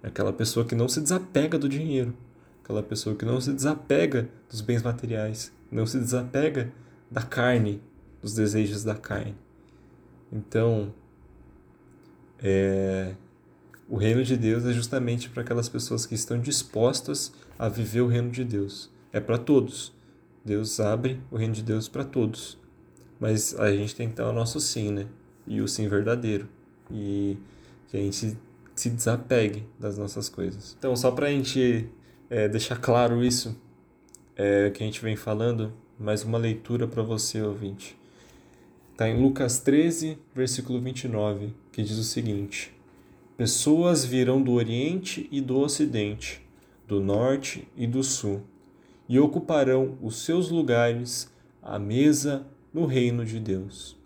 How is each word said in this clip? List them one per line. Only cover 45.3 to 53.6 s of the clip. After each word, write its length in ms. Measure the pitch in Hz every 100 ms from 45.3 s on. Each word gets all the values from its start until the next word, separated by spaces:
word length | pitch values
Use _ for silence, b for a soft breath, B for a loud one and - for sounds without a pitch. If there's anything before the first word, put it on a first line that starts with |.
e 100 | 139
do 160 | 127 127
Ocidente, 880 | 147 - 143 117 104 104 - - - b b b -
do 120 | 101
Norte 680 | 98 104 123 139 135 - - -
e 120 | 117
do 160 | 127
Sul, 400 | 131 - 107 98 - - B B B B -
e 120 | 127
ocuparão 800 | 151 175 165 156 131 131 131 131
os 160 | 110 -
seus 320 | - 170 165
lugares 840 | 165 139 117 120 117 120 - - b b _
à 160 | - 104
mesa 680 | 101 117 151 143 143 139 - - _
no 140 | 156 160
reino 400 | 131 123 120 113
de 140 | 113
Deus." 580 | 107 95